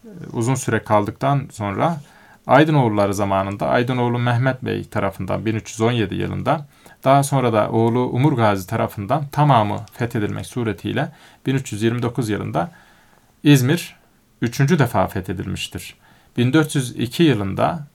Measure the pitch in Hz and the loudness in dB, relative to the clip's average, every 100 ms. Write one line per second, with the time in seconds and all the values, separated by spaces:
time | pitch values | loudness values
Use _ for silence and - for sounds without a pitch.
0 | 226 - - 120 117 135 - 110 - 107 | -20 -16 -10 -4 -2 -2 -2 -4 2 0
1 | 101 - 135 139 139 - 104 98 151 160 | 0 -2 -2 0 -4 -8 -6 -2 -2 -2
2 | - - - - - 127 160 151 120 104 | -10 -20 -20 -16 4 6 6 4 4 2
3 | 101 98 101 95 98 101 143 123 123 127 | 2 0 0 0 -2 -4 0 0 0 0
4 | 120 120 120 120 135 131 110 101 98 110 | 0 0 0 2 0 -2 -4 -6 -4 -4
5 | 98 - 95 95 104 110 - - 113 120 | -4 -4 -6 -4 -2 -4 -6 -2 0 2
6 | 98 95 95 95 95 - - _ - - | -2 -2 -4 -4 -2 -2 -4 _ -20 -4
7 | 131 139 139 139 123 110 - 113 113 120 | 2 4 4 0 2 2 2 2 2 2
8 | 127 123 147 127 110 98 92 113 113 - | 0 2 2 2 2 0 -4 -4 -4 -6
9 | 98 139 143 - 147 123 104 101 104 - | -4 -4 -2 0 4 4 2 -4 -10 -6
10 | 117 117 101 104 - - 113 98 104 104 | -4 -2 -4 -4 -8 -4 -4 -4 -4 -4
11 | 165 - - _ - 135 131 104 113 120 | -4 -8 -20 _ -2 -2 -2 0 0 2
12 | 120 120 110 98 101 135 170 - - _ | -2 -2 -2 -2 -2 -4 -4 -10 -20 _
13 | _ _ _ _ 151 143 123 175 - - | _ _ _ _ 4 6 6 0 -2 -18
14 | _ _ _ _ 117 - 139 180 127 104 | _ _ _ _ -6 0 2 4 2 0
15 | 92 98 92 92 95 95 - - - - | -2 -4 -6 -8 -6 -8 -8 -10 -14 -20
16 | _ _ _ - 123 156 147 147 123 - | _ _ _ -2 2 2 2 -2 -4 -4
17 | 120 - 170 113 98 98 131 165 143 | -6 2 4 4 -2 0 -2 -2 -12